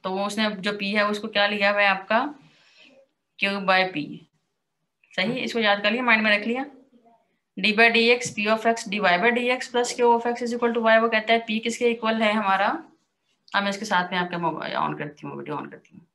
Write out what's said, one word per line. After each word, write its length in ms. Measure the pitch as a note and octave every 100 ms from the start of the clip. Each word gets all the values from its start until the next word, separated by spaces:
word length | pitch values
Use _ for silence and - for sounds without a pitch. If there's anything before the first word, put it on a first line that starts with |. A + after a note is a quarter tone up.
तो 80 | F#3+
वो 140 | F#3+ G3+
उसने 240 | G#3 G#3+ G3
जो 140 | G3 G#3
P 80 | G3 G#3
है 100 | G#3
उसको 200 | G#3 A3
क्या 180 | G#3+ G3+
लिया 220 | G#3 G3+
हुआ 100 | G#3
है 60 | G3+
आपका, 300 | F#3+ - A3 C#4+ - - _ _ _ - - _ _ _ -
Q 120 | G3 G3+ F#3+
by 120 | F#3+ F#3
P। 120 | D#3+ D3 D#3 _ _ _ _ _ _ _ _ _
सही, 260 | - G3 B3+
इसको 200 | A3+ A#3
याद 220 | G#3 G3+
कर 80 | G#3
लिया, 120 | A#3
Mind 200 | B3 A3
में 80 | G#3+
रख 140 | G#3 G#3+
लिया, 180 | B3 C#4 - _ _ _ _ _ _ _ -
d 140 | G3 G#3
by 100 | A#3
dx, 400 | A3+ A3+ A#3+ -
P 140 | - G#3
of 160 | A3 A#3
x, 200 | A3+ -
dy 120 | G#3
by 300 | F#3+ F3 A3+
dx 400 | A#3+ B3 B3 -
plus 200 | A#3+ A#3+
Q 160 | - A#3+
of 160 | A#3 A#3+
x 160 | A#3+
is 120 | A#3+ A#3+
equal 180 | A#3+
to 100 | A#3
y। 140 | A3+ A3+
वो 80 | A3+
कहता 240 | A3 G#3+
है 120 | A3+ A#3
P 140 | A3
किसके 260 | A#3 A3+ A#3+
इक्वल 300 | A3+ A3 A3+
है 100 | A3
हमारा, 340 | G#3+ G3+ F#3+ G#3 D#4 - _ _ _ _ _ -
अब 120 | G3+
मैं 60 | G3+
इसके 160 | G3 G#3+
साथ 260 | F3+ F3+
में 80 | F#3
आपका 180 | F3 F3
मोबाइल 360 | E3 - - C#3
on 200 | D#3 D3+
करती 280 | D3+ - C#3+
हूँ, 100 | C#2
वीडियो 180 | C#2 D3
on 120 | -
करती 260 | - _ -
हूँ। 80 | _